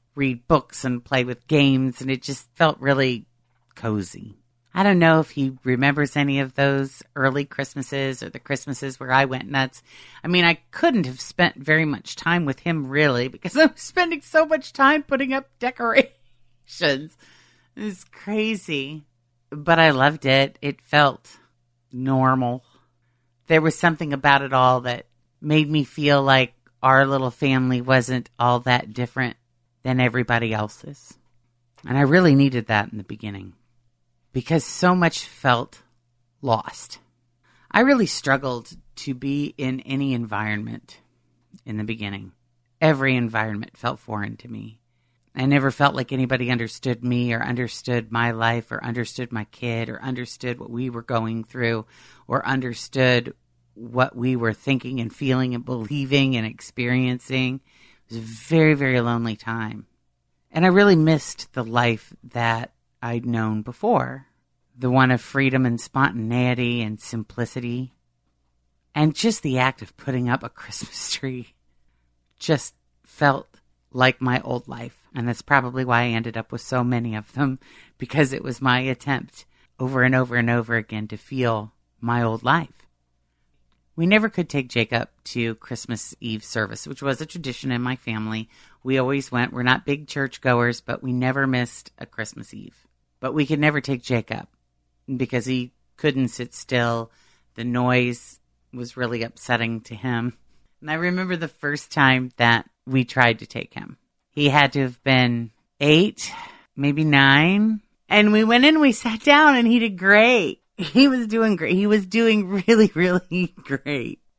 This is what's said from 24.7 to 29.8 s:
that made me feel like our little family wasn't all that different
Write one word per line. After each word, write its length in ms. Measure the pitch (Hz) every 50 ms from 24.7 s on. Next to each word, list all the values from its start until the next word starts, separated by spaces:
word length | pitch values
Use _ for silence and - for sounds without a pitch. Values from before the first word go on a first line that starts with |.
| 127 123
that 260 | 123 123 120 - - _ _ _ _ _ _ _
made 280 | 156 147 151 156 151 147
me 140 | 156 151 135
feel 400 | - - 156 147 143 143 139 135
like 300 | 135 135 131 127 120 _ _ _ _ _ _
our 240 | - 131 131 135 139
little 260 | 135 139 135 131 123
family 500 | - - 147 135 135 131 127 127 127 123
wasn't 480 | 120 127 131 131 117 127 131 123 120 - _ -
all 220 | 120 123 123 120
that 320 | 123 127 123 123 - 104 107
different 420 | 120 123 - - 135 127 117 - _ _ _ _ _ _ _ _ _